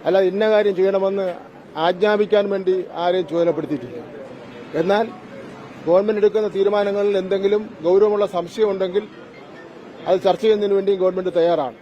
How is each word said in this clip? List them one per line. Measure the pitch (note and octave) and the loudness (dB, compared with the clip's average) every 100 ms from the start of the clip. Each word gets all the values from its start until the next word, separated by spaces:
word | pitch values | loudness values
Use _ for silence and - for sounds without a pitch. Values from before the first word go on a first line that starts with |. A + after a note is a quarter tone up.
അല്ലാതെ | D3 F#3+ F#3 | 2 2 2
ഇന്ന | G3 A3 | 2 2
കാര്യം | G#3+ G#3 F#3 | 4 2 2
ചെയ്യണമെന്ന് | F#3+ G3 G3 G3 F#3 E3+ - - - D3+ | 2 2 0 -2 -4 -8 -16 -20 -14 -2
ആജ്ഞാപിക്കാൻ | E3+ F3+ G#3 G#3 G#3 G#3 G3+ | 0 2 2 2 4 2 2
വേണ്ടി | G3 F#3 F#3 F3 | -2 0 0 -2
ആരെയും | E3 F3 F#3 F3 | -2 0 0 0
ചുമതലപ്പെടുത്തിയിട്ടില്ല. | E3+ E3+ D#3 D#3 D3 - - - - - - - - - D3 | 0 0 0 -4 -6 -6 -14 -14 -16 -16 -16 -18 -16 -8 -4
എന്നാൽ | E3+ G3+ A3+ - - - - - - - D#3 | 0 0 0 -8 -18 -18 -18 -18 -18 -8 2
ഗവൺമെന്റ് | F3+ G#3 G#3+ | 2 2 2
എടുക്കുന്ന | G3+ G#3+ G#3+ | 2 2 -2
തീരുമാനങ്ങളിൽ | F#3+ G3 G#3 G3+ G3+ G3+ G3 | 0 2 2 0 0 0 0
എന്തെങ്കിലും | F#3 G3 G3 G#3 G#3+ - | 0 0 0 0 -2 -4
ഗൗരവമുള്ള | D#3+ G3 G#3+ G#3 G3+ | 2 4 4 2 0
സംശയമുണ്ടെങ്കിൽ | F3+ E3+ - G#3+ F#3+ F#3+ F#3+ G#3+ - - - - - - - - - - | -2 -6 -2 0 0 -2 -2 -6 -16 -20 -20 -20 -20 -20 -20 -20 -12 -2
അത് | F#3 | 2
ചർച്ച | F#3+ F3+ | 2 2
ചെയ്യുന്നതിന് | A3 G#3 G3+ | 2 2 2
വേണ്ടി | G3 G3 G3 | 2 2 2
ഗവൺമെന്റ് | F#3 F#3 F#3 F3 | 0 0 -2 2
തയ്യാറാണ്. | E3+ E3 C3 A#2 | 2 2 -2 -6